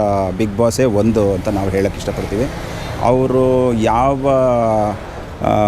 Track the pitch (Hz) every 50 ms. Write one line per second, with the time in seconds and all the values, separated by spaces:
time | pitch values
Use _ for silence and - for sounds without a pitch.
0 | 107 101 101 98 95 92 90 92 110 104 101 107 117 117 113 - 131 127 101 104
1 | 104 117 107 110 104 98 98 92 - 110 104 98 98 98 92 98 98 101 - -
2 | - 101 95 - 92 92 101 104 131 - - - - - - - - - - -
3 | 135 117 127 131 131 127 127 131 131 127 127 127 127 127 120 113 110 113 110 117
4 | 127 139 139 131 135 139 135 131 131 127 120 120 117 113 110 107 104 104 101 101
5 | - - - - - - - - - - 107 107 107